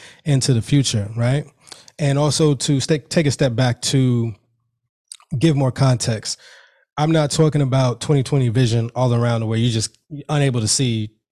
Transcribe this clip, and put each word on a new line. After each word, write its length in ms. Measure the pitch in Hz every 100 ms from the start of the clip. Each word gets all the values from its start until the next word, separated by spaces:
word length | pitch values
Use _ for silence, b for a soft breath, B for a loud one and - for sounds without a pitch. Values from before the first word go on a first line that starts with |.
| B B
into 300 | 160 135 131
the 80 | 117
future, 480 | - 143 131 110 101
right? 300 | 113 120 139 - _ B B B -
And 200 | 143 139
also 360 | 147 - 156
to 260 | 139 - 139
sta-, 260 | - 156 -
take 180 | 180 147
a 40 |
step 240 | - 139
back 280 | 117 127 117
to 520 | - 139 127 120 117 101 _ _ _ _ _ _ _ - _ 131
give 180 | 165 143
more 160 | 135
context. 680 | - 139 123 - 110 - - B B B B B -
I'm 160 | 151
not 180 | 160 147
talking 300 | - 156 147
about 400 | 135 131 127 117
twenty 220 | - 143
twenty 260 | 127 143 123
vision 420 | 113 120 117 113
all 180 | - 127
around 340 | 120 120 117 110
where 120 | 113
you're 120 | 120
just 280 | 113 - - _ 143 -
unable 300 | 147 139 123
to 80 | 107
see, 420 | - 127 113 104 - _